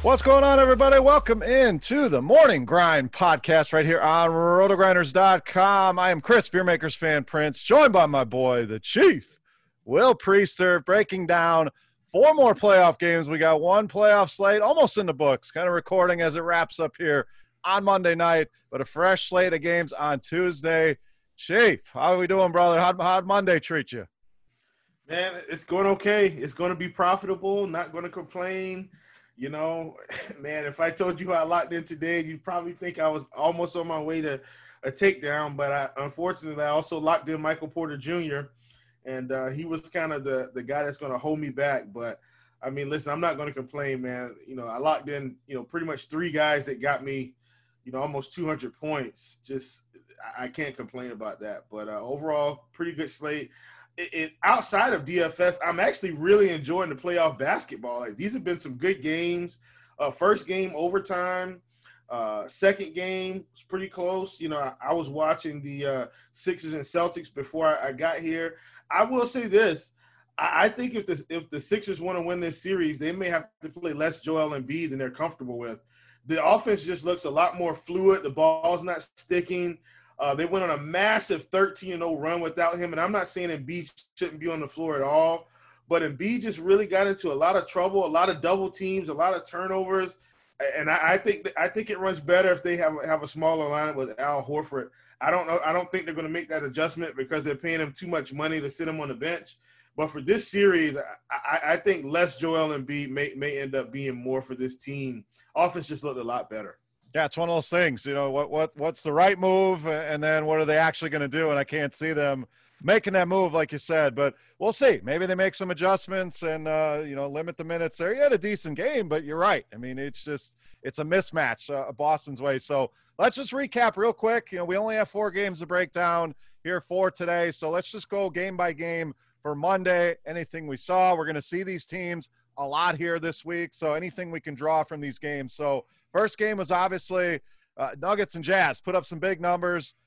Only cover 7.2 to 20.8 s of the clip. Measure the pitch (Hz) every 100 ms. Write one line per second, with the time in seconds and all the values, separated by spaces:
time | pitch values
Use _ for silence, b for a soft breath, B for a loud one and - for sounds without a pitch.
7.2 | 131 156 151 - - 262 294 190 156 143
8.2 | 120 127 127 123 113 110 - 208 370 180
9.2 | - _ _ _ _ _ - 139 254 233
10.2 | - 196 196 - 185 175 151 196 208 190
11.2 | 170 175 170 165 156 _ _ _ _ 180
12.2 | 277 311 254 202 208 190 175 156 170 170
13.2 | 147 156 160 156 165 196 214 196 208 208
14.2 | 185 - 196 214 214 320 262 - 185 135
15.2 | 147 131 - 160 180 175 - 185 180 175
16.2 | 165 156 170 170 165 - 160 _ 170 143
17.2 | - - - _ 175 196 202 196 180 165
18.2 | 170 165 156 _ _ 135 135 151 180 185
19.2 | - 180 185 165 160 170 160 - 147 139
20.2 | - 165 180 156 156 165